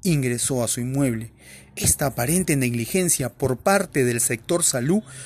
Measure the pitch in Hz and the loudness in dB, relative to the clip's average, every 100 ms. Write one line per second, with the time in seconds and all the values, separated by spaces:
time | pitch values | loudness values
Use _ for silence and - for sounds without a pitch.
0 | 190 147 131 120 - 131 113 - 123 135 | 0 2 2 -2 -2 -2 -2 -2 -2 0
1 | 135 113 110 - - - - - - - | 0 0 -6 -16 -20 -20 -18 -2 0 0
2 | 139 117 120 180 185 143 123 120 113 190 | -2 -2 0 0 2 2 2 -2 -2 0
3 | 180 - 123 - 131 127 196 196 180 151 | 0 0 -2 -2 -2 0 2 2 0 0
4 | 123 120 - 117 - 170 - 131 131 208 | 2 2 -2 -2 -2 0 0 0 0 0
5 | - - | -2 -18